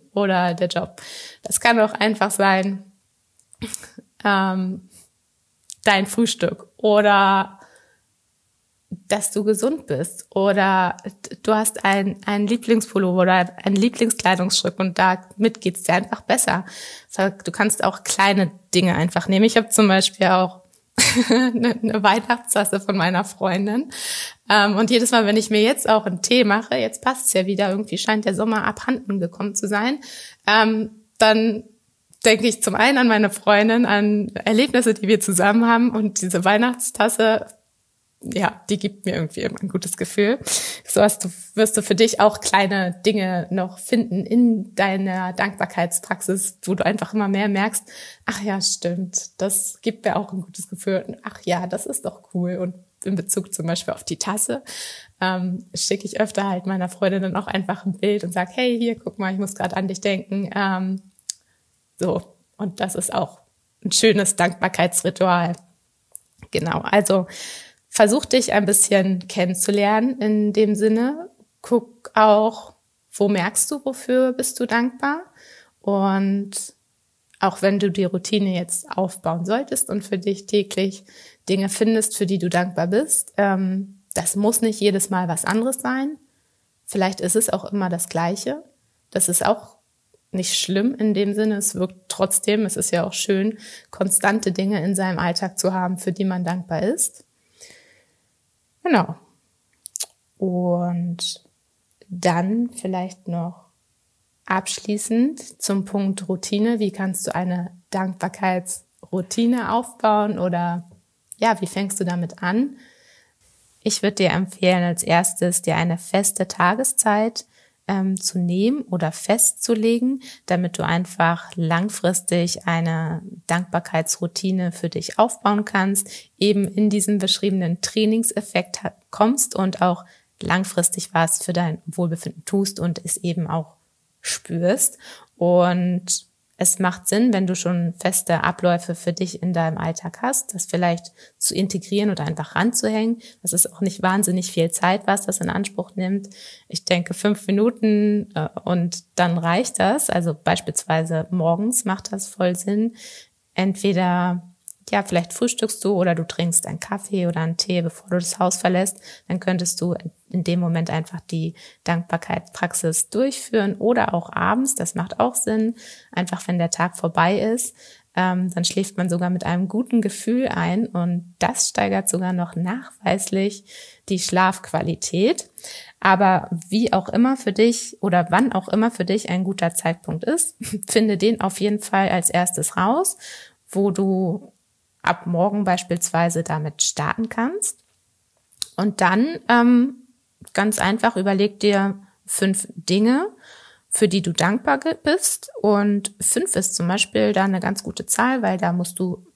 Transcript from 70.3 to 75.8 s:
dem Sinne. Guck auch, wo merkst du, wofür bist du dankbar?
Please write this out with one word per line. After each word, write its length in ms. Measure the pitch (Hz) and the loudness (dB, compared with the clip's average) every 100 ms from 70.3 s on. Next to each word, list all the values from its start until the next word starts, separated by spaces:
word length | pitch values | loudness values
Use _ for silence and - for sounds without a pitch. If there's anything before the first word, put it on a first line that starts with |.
| 214 208 | 2 2
dem 220 | 208 214 208 | 2 2 4
Sinne. 540 | 220 220 247 311 349 _ _ _ | 2 2 0 -4 -10 _ _ _
Guck 500 | - 240 233 - - | -2 -2 -2 -12 -2
auch, 640 | - 214 208 220 226 - - _ _ _ | 4 6 6 4 -2 -12 -20 _ _ _
wo 160 | - 202 | 0 2
merkst 420 | 196 170 - - | 2 0 0 -2
du, 120 | 294 | -2
wofür 500 | 269 254 - 254 254 | -6 -6 0 2 2
bist 260 | 254 269 - | 0 -4 -4
du 80 | 247 | -2
dankbar? 560 | 233 247 254 277 311 370 _ - - _ _ | 0 0 -2 -4 -4 -8 _ -20 -20 _ _